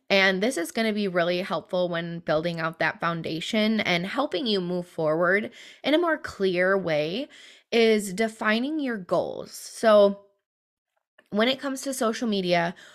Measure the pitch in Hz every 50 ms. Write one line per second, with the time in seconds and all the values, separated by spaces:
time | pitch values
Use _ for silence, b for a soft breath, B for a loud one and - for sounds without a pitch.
0 | _ _ 196 196 190 190 190 185 202 247 269 339 339 - - 233 226 220 208 214
1 | 208 190 175 175 170 175 180 175 196 - 190 156 - - - 180 180 175 170 165
2 | 170 170 170 170 - - 156 156 165 175 170 165 160 165 165 - 165 156 - -
3 | - 170 170 165 160 147 160 160 - - - 214 214 220 220 214 - - 180 170
4 | 175 190 - 277 277 294 - 349 285 226 208 190 180 175 180 180 175 - - -
5 | 160 151 156 165 180 175 190 208 220 240 B B B B B B B 262 294 320
6 | 349 330 311 302 - - - - 196 190 175 175 185 185 196 196 180 170 156 147
7 | 151 160 180 240 294 B B B B B B B B _ - 233 226 226 220 214
8 | 202 202 180 196 226 220 220 - 226 214 214 226 254 285 320 311 277 254 233 202
9 | 175 - 180 160 98 69 52 - - - - - - - - - - - 107 104
10 | 202 202 196 - - _ _ _ _ _ _ _ _ _ _ _ _ _ _ _
11 | _ _ _ - _ _ - 202 220 254 269 269 - 277 269 262 - 277 262 -
12 | 240 220 220 - 254 226 208 196 180 175 175 170 170 175 180 B B B B